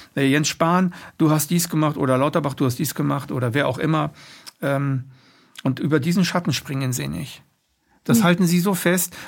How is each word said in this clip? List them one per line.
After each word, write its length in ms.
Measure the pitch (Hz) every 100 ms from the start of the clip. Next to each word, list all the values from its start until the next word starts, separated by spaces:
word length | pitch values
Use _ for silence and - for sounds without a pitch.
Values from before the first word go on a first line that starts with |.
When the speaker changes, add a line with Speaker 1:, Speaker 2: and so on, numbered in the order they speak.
| - -
Speaker 1:
äh, 120 | 135
Jens 200 | 143 151
Spahn, 460 | - 165 180 180 - - -
du 140 | 156
hast 180 | 156 -
dies 200 | 175 170
gemacht" 280 | 156 151 147
oder 220 | 135 127
"Lauterbach, 340 | 147 170 147
du 120 | 131 135
hast 120 | 123
dies 160 | 139
gemacht" 380 | - 143 139 -
oder 220 | 143 123 131
wer 120 | 135
auch 120 | 135
immer. 320 | 156 156 151 - - - - -
Ähm, 440 | 139 139 139 131 127 - _ _ _ -
und 160 | - 127
über 200 | 147 151
diesen 240 | 165 175
Schatten 300 | 170 180 175
springen 400 | 131 - 135 131
sie 140 | 123 143
nicht. 340 | 165 - - _ _ _ _ _ _
Das 160 | - 233
Speaker 2:
Mhm. 40 | 175
Speaker 1:
halten 200 | 175 175
sie 120 | 175
so 160 | 190 180
fest, 400 | 175 180 - -